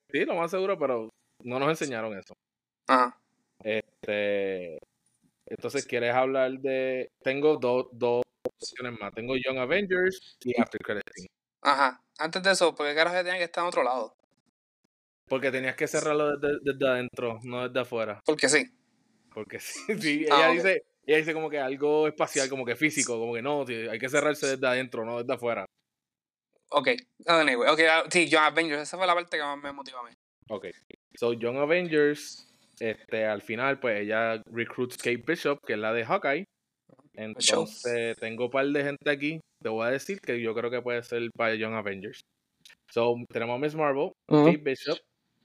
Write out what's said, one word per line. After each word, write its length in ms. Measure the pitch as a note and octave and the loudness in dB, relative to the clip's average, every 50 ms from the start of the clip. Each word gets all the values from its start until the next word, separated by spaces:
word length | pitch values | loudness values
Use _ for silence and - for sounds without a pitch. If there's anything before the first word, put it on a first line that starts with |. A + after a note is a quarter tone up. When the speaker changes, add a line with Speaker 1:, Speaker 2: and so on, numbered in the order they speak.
| _ _ - | _ _ -2
Speaker 1:
mi, 60 | D3 | -2
sí, 40 | G3+ | 0
lo 100 | D#4 A3 | 0 0
más 140 | E3+ E3 E3 | 0 -2 0
seguro, 280 | G3 F#3 F#3+ G3 G3 E3 | -2 -2 -2 -2 -2 0
pero 320 | D3 C3 B2+ A#2 A2 A2+ - _ _ _ _ - - | 0 0 0 -2 -4 -8 -14 _ _ _ _ -16 -10
no 160 | A#2+ B2 C3 | -4 -2 0
nos 100 | C3+ D3+ | 2 2
enseñaron 480 | D#3+ D#3 D#3 C#3 B2+ A2+ A2 A2 G#2 | 0 0 -2 -4 -4 -4 -4 -6 -6
eso. 160 | F#2+ F2+ - G#2+ _ _ _ _ _ _ _ _ _ _ - | -10 -12 -16 -20 _ _ _ _ _ _ _ _ _ _ 4
Speaker 2:
Ajá. 300 | C3 B2+ B2 B2 - _ _ _ _ _ _ _ _ - - | 4 4 4 4 0 _ _ _ _ _ _ _ _ -10 -6
Speaker 1:
Este, 1160 | A2 A2 A2 - _ _ _ - G#2+ G#2 G#2 G#2 G#2 G2+ G2+ G2 G2 F#2+ F#2 F2+ E2+ D#2+ - - - _ _ _ _ _ _ _ _ _ _ - | -4 -2 -2 -4 _ _ _ -6 -2 0 0 2 2 2 2 0 0 -2 -4 -6 -10 -12 -14 -16 -20 _ _ _ _ _ _ _ _ _ _ -16
entonces, 400 | - - - - A#2+ C3+ C#3 B2 | -12 -10 -6 -6 -4 -4 -4 -4
¿quieres 280 | - B2+ A#2+ A#2 A#2+ A#2+ | -2 -2 0 0 2 2
hablar 380 | B2+ C3 C3+ C3+ C3+ C3 C3 C3+ C3 | 2 2 2 2 2 2 0 0 -2
de? 480 | C3 C3+ C3+ C3 C3 C3 C3 B2+ - - _ _ - | -4 -2 -2 0 0 -2 -2 -4 -6 -8 _ _ -2
Tengo 340 | C3+ C3 C#3+ C#3+ D3+ D3+ | -2 0 2 4 4 4
dos, 300 | C3+ B2 B2 B2 B2+ - - - | 4 2 2 2 2 0 -4 -6
dos 300 | A2+ A#2+ A#2+ A#2+ B2 - - _ _ - | -2 0 2 2 2 0 -2 _ _ -8
opciones 520 | - - - - - - - B2+ B2 A#2 G#2+ | -8 -6 -8 -16 -14 -12 -10 -10 -10 -10 -8
más. 140 | G#2 G2+ - | -10 -10 -8
Tengo 220 | A2+ A2+ B2 C3+ | -8 -6 -4 -2
Young 220 | C3 B2+ C3 C3 C3 | -2 -2 -2 -2 -2
Avengers 760 | B2+ A#2+ E3 G3 G#3 F3+ F#3 F3+ F3+ F#3 F#3 - - - - - - | -2 0 0 0 0 0 0 0 0 0 -2 -4 -12 -20 -20 -10 -6
y 160 | B2 A#2+ A#2+ | -2 0 0
After 200 | A2+ - - G#2+ | 0 0 -2 -8
Credit 220 | - - G#2+ G2+ - - - | -6 -6 -6 -6 -8 -12 -14
Scene. 140 | - F#2 - _ _ _ _ _ _ - | -18 -20 -20 _ _ _ _ _ _ 2
Speaker 2:
Ajá. 380 | C#3+ C#3 C3 C#3 B2+ B2+ - _ _ _ - | 2 4 4 4 2 2 -2 _ _ _ -6
Antes 240 | D3+ D#3+ E3+ F#3+ F3+ | -6 -4 -2 0 2
de 100 | G3 F#3+ | 4 4
eso, 220 | - F3 D#3+ - | 6 4 4 2
¿por 120 | - D3 | 2 -2
qué 80 | D3 D3 | -2 2
carajo 220 | D#3 E3 E3+ F3+ | 2 2 2 2
tenía 200 | F#3 F3 F3 F#3 F#3 | 0 0 0 -2 -2
que 60 | F3 | -4
estar 180 | E3+ - F3+ E3+ | -4 -2 -2 -2
en 60 | F3+ | 0
otro 140 | F3 F3 C3+ | 2 2 2
lado? 320 | B2 B2+ B2+ A2 A2+ _ _ _ _ _ _ _ _ _ _ _ _ _ _ _ _ _ _ _ _ _ _ _ | 2 0 -2 -4 -6 _ _ _ _ _ _ _ _ _ _ _ _ _ _ _ _ _ _ _ _ _ _ _
Speaker 1:
Porque 240 | - C3 C3 B2+ C3+ | -4 -2 0 0 0
tenías 240 | B2 C3 C3 C3 B2+ | -2 -2 -4 -4 -4
que 140 | - D#3 D3 | -2 -2 -2
cerrarlo 480 | - D#3 D3 D#3 D3 D3+ D3+ D3 C#3+ | 0 0 0 2 2 2 2 0 0
desde, 220 | C#3 C#3+ C#3+ D3 - - | 0 0 -2 -2 -2 -2
desde 260 | C#3+ C3+ C3+ C#3 C3 | -4 -2 0 2 2
adentro, 520 | B2+ B2 B2 B2 - - B2 A#2 A2+ A2+ A#2 | 2 2 -2 -4 -6 -4 -4 -4 -4 -6 -8
no 240 | B2+ B2 B2 B2 | -8 -6 -6 -4
desde 140 | B2+ B2 C3 | -4 -2 -2
afuera. 400 | B2 A#2+ B2 A2+ A2 G#2+ G#2 G#2 - | -2 -2 -2 -4 -4 -4 -6 -6 -2
Speaker 2:
Porque 240 | - D#3 D3+ - C3 | -2 0 0 2 2
sí. 160 | D3+ C#3+ C3 - _ _ _ _ _ _ _ _ _ _ _ _ - | 2 2 2 0 _ _ _ _ _ _ _ _ _ _ _ _ -14
Speaker 1:
Porque 260 | A2 G#2+ - - G#2 | -14 -12 -12 -12 -14
sí, 220 | - - - - - - | -14 -12 -14 -10 -6 -4
<laughs> 120 | A3 - | -4 -2
sí, 260 | D#3+ D3+ D3 D3+ D#3+ D3+ | 0 0 0 2 2 4
Speaker 2:
Ah, 60 | D3 | 6
Speaker 1:
ella 120 | C#3+ D#3+ E3 | 8 8 8
Speaker 2:
ok. 40 | E3+ | 6
Speaker 1:
dice, 280 | F3 F3 F#3+ F#3 D3+ - _ _ _ _ | 4 4 2 2 2 0 _ _ _ _
ella 120 | - D3+ D#3 | 2 4 4
dice 160 | D#3 E3 D#3 | 4 2 -2
como 160 | D#3+ D#3+ D3+ | -4 -4 -4
que 80 | D3 D3 | -4 -2
algo 480 | C3+ C3 C#3 C3+ D3 D3 D3+ D3+ D#3 | -2 -2 -2 0 2 2 4 4 2
espacial, 420 | D3+ D3+ - D#3+ D#3 - C#3+ C3+ C3 | 2 2 0 -2 0 0 0 0 0
como 160 | C#3 C3+ B2+ | 0 -4 -4
que 120 | A#2 A#2 | -4 -2
físico, 420 | - D3+ D3+ - C#3+ B2 A#2 A#2+ A2+ | 0 0 0 0 0 -2 -2 -2 -2
como 160 | A2+ A#2 A#2 | -2 -4 -4
que 80 | A2+ A#2 | -4 -2
no, 240 | C#3+ D3 C#3+ C3+ | -2 -2 -2 -2
sí, 80 | B2 A#2+ | -4 -4
hay 240 | A2+ A2+ A2+ A2 A#2 | -6 -6 -6 -6 -6
que 100 | B2+ C3 | -4 0
cerrarse 380 | C#3 D3 C#3 D3+ D3 D3 D3+ | 2 2 2 2 0 0 0
desde 200 | C#3 C3+ C3 C3+ | -2 -2 0 2
adentro, 380 | C3 B2 B2+ C3 A#2+ B2 A#2 A2+ | 2 2 0 -2 -4 -6 -6 -6
no 140 | A2+ A#2+ A#2+ A#2+ | -4 -4 -6 -4
desde 100 | B2+ C3 | -4 -4
afuera. 300 | A#2+ A#2+ A#2 A2+ G#2+ F#2+ F#2 _ _ _ _ _ _ _ _ _ _ _ _ _ _ _ _ _ _ _ - | -2 -2 -2 -2 -2 -4 -10 _ _ _ _ _ _ _ _ _ _ _ _ _ _ _ _ _ _ _ -2
Speaker 2:
Ok, 180 | - D3 C3 C#3 A#2+ B2+ - _ _ _ - | 0 0 2 2 0 0 -2 _ _ _ 0
anyway, 420 | - E3+ E3 D#3 C#3+ B2+ A#2+ A#2+ B2+ | 2 4 4 6 4 4 4 4 4
ok, 100 | D#3 D#3 E3 D#3+ | 4 6 6 6
ah, 140 | D#3+ E3 C#3+ D#3 | 6 4 2 2
sí, 180 | E3+ F3+ E3 D3 | 2 2 4 6
Young 160 | D3+ D#3 D#3 | 6 6 6
Avengers, 380 | F#3 E3 D#3+ E3 E3 D3 D3 D3+ | 6 4 2 0 0 0 -4 -6
esa 140 | - - | -6 -4
fue 100 | F3 F#3 | -2 2
la 80 | F3+ E3+ | 2 2
parte 220 | F3 F3 E3+ D#3 | 2 0 -4 -4
que 60 | D#3 D3 | -4 -4
más 160 | C#3+ C#3+ C#3+ | -4 -6 -6
me 140 | C#3+ C#3+ C#3+ | -8 -10 -10
motivó 260 | C#3+ C3+ C3+ C3 B2+ | -12 -14 -14 -14 -14
a 60 | A#2+ A#2 | -14 -14
mí. 40 | A#2+ _ _ _ _ _ _ - | -16 _ _ _ _ _ _ -10
Speaker 1:
Ok, 160 | A2 G2 - F2+ - - _ - - - _ _ - | -10 -8 -8 -10 -14 -16 _ -20 -20 -20 _ _ -8
so 160 | - A#2+ A#2+ A#2+ | -2 0 0 0
Young 240 | A#2 A2+ A#2 B2 C#3 | 0 -2 -4 -2 0
Avengers, 880 | D3 D3 E3+ F3+ F3+ E3+ D#3 D3+ D3 D3 D3 D3 - - - - - _ _ _ _ _ _ - | 0 2 2 2 2 2 2 4 4 4 2 0 -6 -14 -16 -18 -20 _ _ _ _ _ _ -8
este, 460 | A#2 A2+ G#2 - - - A2+ A2 A2 | -6 -6 -6 -6 -8 -6 -4 -2 0
al 160 | G#2+ G#2+ G#2 - | 0 -2 -2 -4
final, 380 | - A2 A2 C3 C#3 C#3 C3+ | -8 -6 -2 -2 -2 -2 0
pues, 200 | - A#2+ G#2+ G#2 G#2 | 0 -2 -2 -2 -2
ella 400 | G#2 G#2+ A2 A2+ A2+ A2+ A2+ A2 - A2+ | -2 0 0 0 0 -2 -4 -8 -10 -6
recruits 440 | A#2 A2+ - - - B2+ B2 - | -6 -6 -6 -4 -4 -6 -6 -6
Kate 200 | - - B2 B2 A#2+ A#2 | -6 -4 -2 -2 -2 -2
Bishop, 320 | - E3 E3+ - D3 C#3+ C#3 - | -4 -4 -2 0 -2 -2 -2 -4
que 60 | - A#2+ | -6 -4
es 40 | G#2+ | -2
la 140 | A2 A2 A2+ | -2 -2 -2
de 120 | A#2 A2+ | -2 -2
Hawkeye. 400 | A2+ F3 G3 - C#3 C#3 D#3+ G3+ - _ _ _ _ _ _ _ _ _ _ - _ _ | 0 -2 -2 0 0 -2 -2 -4 -8 _ _ _ _ _ _ _ _ _ _ -20 _ _
Speaker 2:
Bishop. 460 | - A2 A2 G#2+ - A#2 - - - | -12 -12 -10 -6 -2 0 2 2 2
Speaker 1:
Entonces, 580 | A2+ G#2+ - - - B2 A#2+ A#2 A#2 A#2 A2+ - | 0 -2 -6 -8 -6 -4 -2 -2 -2 -2 -4 -6
tengo 260 | A2+ A2+ A2+ A2+ B2 | -8 -8 -6 -4 -4
un 40 | A#2 | -2
par 160 | C#3 C3+ C#3 | 0 0 0
de 160 | C#3+ C#3+ D3 C#3 | 0 0 0 -2
gente 260 | C#3+ C#3+ - - D3+ | -2 -4 -4 -2 -2
aquí, 300 | C#3+ C#3 C#3+ D3 D#3+ D#3+ - _ _ _ - | -2 0 -2 -6 -6 -6 -10 _ _ _ -6
te 60 | A2+ | -6
voy 180 | A2 A2 A2 | -4 -2 -2
a 40 | A#2+ | -2
decir 300 | C3 C3+ - - G3 G3+ | -2 -2 -4 -6 -10 -8
que 200 | - - B2 A#2+ | -6 -6 -4 -2
yo 140 | A#2 A2+ A2 | -2 -4 -4
creo 160 | A2+ A2+ A#2 | -2 -2 -2
que 120 | B2 B2 B2 | -2 -2 -2
puede 200 | B2 A#2+ A#2+ A#2 | -2 -4 -4 -4
ser 260 | - A#2+ A#2 A#2+ A#2 - | -4 -6 -4 -4 -4 -4
para 180 | - A#2 A2+ A2 | -2 0 0 0
Young 200 | A2 A2 A2 A2+ | 0 -2 -4 -4
Avengers. 460 | A2 G2+ G2+ G2 G2 F#2 G#2+ - - - _ _ _ _ _ _ _ - - - _ _ _ | -4 -4 -4 -6 -8 -8 -12 -14 -14 -20 _ _ _ _ _ _ _ -20 -20 -20 _ _ _
So, 240 | - A#2 A#2 A#2+ A#2 A#2+ A#2+ - - | -2 0 2 2 0 -2 -4 -8 -6
tenemos 240 | A#2+ A#2 A#2 A#2+ | -6 -4 -2 -2
a 20 | B2+ | -2
Miss 160 | D3 D3+ D3 | -2 -4 -2
Marvel, 380 | D#3+ D#3 D3 C3+ C3+ D#3+ G3 - _ _ - | 0 0 0 0 0 -2 -4 -6 _ _ 4
Speaker 2:
Ujú. 160 | D#3 D3+ D3 | 6 8 8
Speaker 1:
Kate 100 | D#3+ F3 D3+ | 8 6 6
Bishop, 400 | D3+ D3 C3+ - - C#3+ D#3+ - _ _ _ _ _ _ _ _ _ | 2 -2 -4 -2 -2 -4 -4 -4 _ _ _ _ _ _ _ _ _